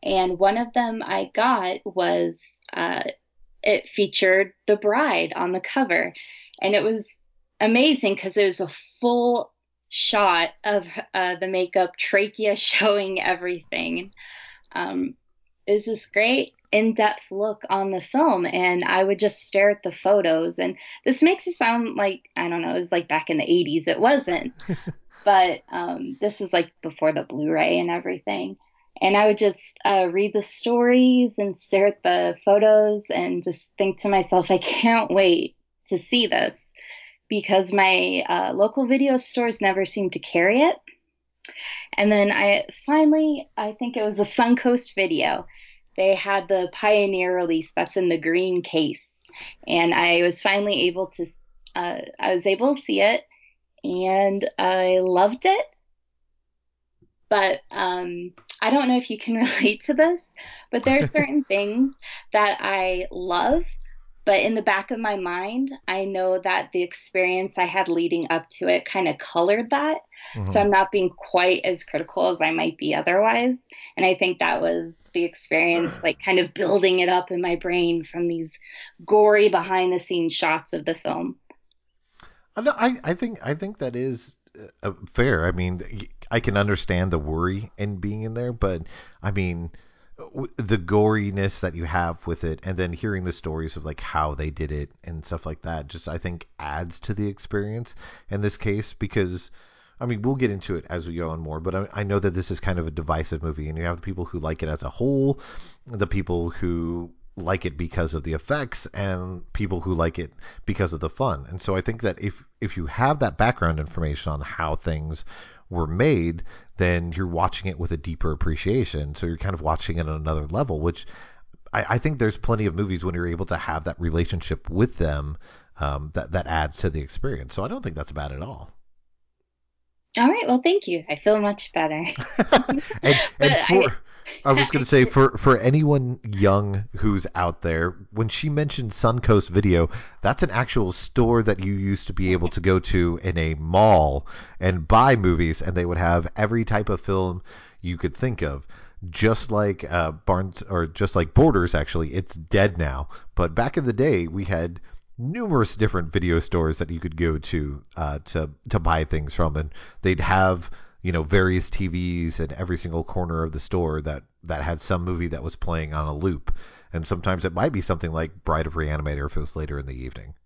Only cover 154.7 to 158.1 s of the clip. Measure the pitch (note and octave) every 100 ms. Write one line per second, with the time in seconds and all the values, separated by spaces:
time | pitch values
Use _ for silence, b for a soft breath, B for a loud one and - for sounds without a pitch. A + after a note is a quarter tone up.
154.7 | E2+ b b _ - A#2+ G3+ A3+ D3 A2
155.7 | G#2 G#2+ F#2 E2 F#2+ F2+ E2 - F2+ D#2+
156.7 | D#2 D#2+ E2+ F2 D#2+ E2 D#2 D2 E2 D2
157.7 | C#2+ - - D2+